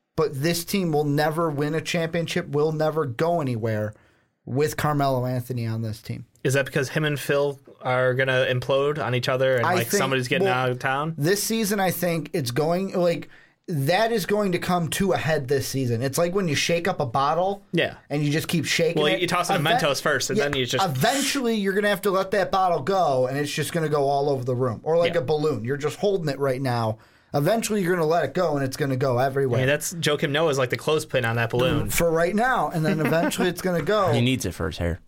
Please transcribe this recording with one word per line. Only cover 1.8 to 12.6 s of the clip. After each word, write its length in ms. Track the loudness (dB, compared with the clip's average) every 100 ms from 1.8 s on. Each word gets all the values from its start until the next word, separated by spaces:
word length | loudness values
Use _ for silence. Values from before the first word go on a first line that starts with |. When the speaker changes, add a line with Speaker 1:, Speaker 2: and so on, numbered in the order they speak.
Speaker 1:
championship, 680 | -2 -2 -2 -2 -2 -4 -2
will 220 | 0 0
never 340 | 0 0 0 -2
go 340 | -2 0 0
anywhere 520 | -2 -2 -2 -2 -4 -8 _ _ _ _
with 320 | -6 -2 -2 0
Carmelo 480 | 0 2 2 0 -2
Anthony 400 | -4 -4 -4 -4
on 160 | -4
this 180 | -6 -8
team. 240 | -10 -12 -14 _
Speaker 2:
Is 100 | -2
that 120 | 0 0
because 220 | -2 -2
him 140 | -2
and 140 | -2 -2
Phil 400 | -2 0 0 -4 -16 -8
are 320 | -2 2 2
gonna 320 | 2 2 2 2
implode 540 | 0 0 2 2 0
on 100 | -2
each 140 | 0 0
other 280 | 2 2 2
and, 100 | 2
Speaker 1:
I 80 |
Speaker 2:
like, 120 | 0 0
Speaker 1:
think, 120 | 0
Speaker 2:
somebody's 280 | 2 0 0
getting 180 | 0 2
Speaker 1:
well, 80 | 2
Speaker 2:
out 140 | 0
of 80 | 0
town? 360 | -2 -2 -2 -2
Speaker 1:
this 240 | 0 0
season, 380 | 0 0 0 0
I 100 | 0
think 400 | 0 -2 -2 -4
it's 180 | -4 -2
going, 420 | -2